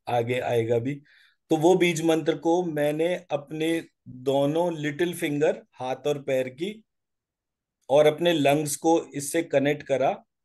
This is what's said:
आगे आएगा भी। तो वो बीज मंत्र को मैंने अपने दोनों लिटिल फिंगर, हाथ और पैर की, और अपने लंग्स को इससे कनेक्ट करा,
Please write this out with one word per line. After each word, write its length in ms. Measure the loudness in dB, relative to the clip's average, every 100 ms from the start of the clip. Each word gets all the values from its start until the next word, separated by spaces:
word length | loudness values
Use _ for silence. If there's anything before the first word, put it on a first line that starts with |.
| -4
आगे 320 | -2 0 -2
आएगा 400 | 0 0 2 0
भी। 160 | -2 -6 -12 _ _ _ -2
तो 80 | 2
वो 180 | 4 4
बीज 260 | 4 2
मंत्र 360 | 2 2 0 -2
को 260 | 0 0
मैंने 600 | 0 -2 0 0 -2 -4 -4
अपने 560 | -8 -6 -6 -2 -2 -6 _ -20
दोनों 720 | -8 -2 0 2 0 -2 -2
लिटिल 360 | -6 -2 -2
फिंगर, 500 | -2 -4 0 0 0 -8
हाथ 220 | -10 -8 -4
और 260 | -4 -4
पैर 280 | -2 -2 -4
की, 340 | -6 -10 -10 _ _ _ _ _ _ _ _ _ _ 0
और 160 | 4 4
अपने 280 | 4 2
लंग्स 420 | 2 4 2 0 -2
को 280 | 2 2
इससे 400 | 0 -8 -4 -4
कनेक्ट 400 | 0 0 0 -2
करा, 420 | -2 0 0 -2 -8 _